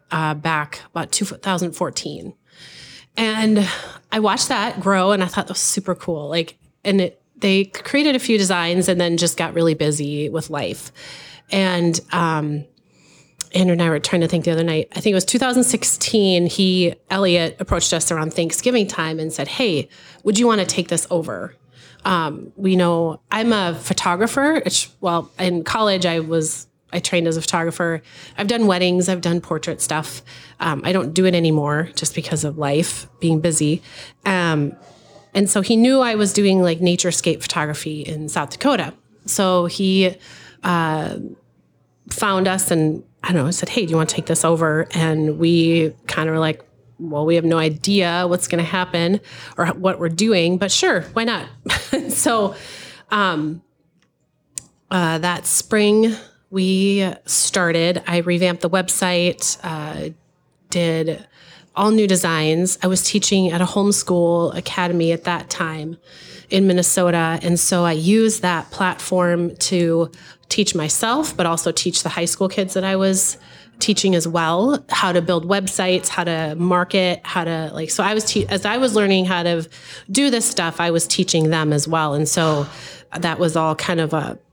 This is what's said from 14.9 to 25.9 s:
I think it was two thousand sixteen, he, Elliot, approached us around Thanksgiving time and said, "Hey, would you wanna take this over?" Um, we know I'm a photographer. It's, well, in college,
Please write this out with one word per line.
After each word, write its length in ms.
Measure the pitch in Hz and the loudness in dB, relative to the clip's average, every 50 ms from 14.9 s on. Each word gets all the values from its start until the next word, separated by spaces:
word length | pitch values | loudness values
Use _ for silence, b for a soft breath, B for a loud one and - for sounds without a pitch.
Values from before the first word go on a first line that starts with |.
| - | -6
I 60 | - | -4
think 120 | - 220 196 | 0 2 2
it 20 | |
was 100 | 185 180 | 2 0
two 140 | - - 240 | 0 0 0
thousand 260 | 269 254 247 254 247 | 0 2 2 2 2
sixteen, 840 | - - - - - - - - - - 214 202 190 185 175 175 | 2 0 0 0 -2 -2 -2 -2 0 2 2 4 4 4 4 2
he, 480 | 170 - - 190 185 180 185 180 170 - - _ _ | 0 2 2 2 2 4 4 2 0 0 -4 _ _
Elliot, 480 | 185 196 202 185 175 175 165 165 - - | -2 0 2 2 4 2 2 0 -4 -8
approached 360 | 190 - 202 170 - - 180 | -4 -2 -2 -2 0 0 0
us 180 | 165 - - 170 | -2 -2 -2 -2
around 220 | 160 156 160 - | -2 -4 -4 -2
Thanksgiving 520 | - 165 160 160 - - 247 247 233 202 | -2 -2 -2 -4 0 0 2 2 2 0
time 320 | 196 - - 160 160 160 160 | 0 -2 -4 -4 -4 -4 -4
and 140 | 156 160 - | -6 -6 -4
said, 160 | - 143 - | -6 -6 -6
"Hey, 400 | - - 262 220 165 139 - B B B B B B B _ | -2 -2 0 0 0 0 -2 B B B B B B B _
would 160 | 214 208 208 | 0 2 4
you 80 | 240 | 4
wanna 200 | 233 220 208 180 | 4 4 2 0
take 220 | - - 196 170 - | 0 -2 -4 -2 -2
this 180 | 170 165 - - | -4 -4 -2 -2
over?" 440 | 180 165 160 - 107 90 95 - - _ _ B B B B B B B - | -2 -2 -2 -4 -6 -8 -10 -12 -14 _ _ B B B B B B B -2
Um, 480 | 196 185 170 160 147 147 - - - - | 0 0 0 0 -2 -4 -8 -12 -16 -12
we 200 | - 202 190 185 | -2 0 2 4
know 440 | 180 180 170 170 165 170 165 151 - _ _ | 4 4 4 2 2 0 -2 -4 -8 _ _
I'm 240 | 208 214 226 240 220 | -4 0 2 2 2
a 200 | 208 190 170 165 | 2 0 -2 -4
photographer. 880 | 147 - - 185 - - 185 175 180 220 226 - 277 269 294 320 285 - | -6 -6 -4 -4 -2 0 -2 0 0 0 0 0 2 2 2 2 2 0
It's, 280 | 185 - - - - - _ | 0 -2 -2 -4 -4 -10 _
well, 300 | 196 180 170 170 151 - - - | -2 -2 0 -2 -2 -6 -6 -4
in 260 | 185 180 175 170 160 | -2 -2 0 -2 -4
college, 400 | - - 226 190 202 | -4 -2 0 2 2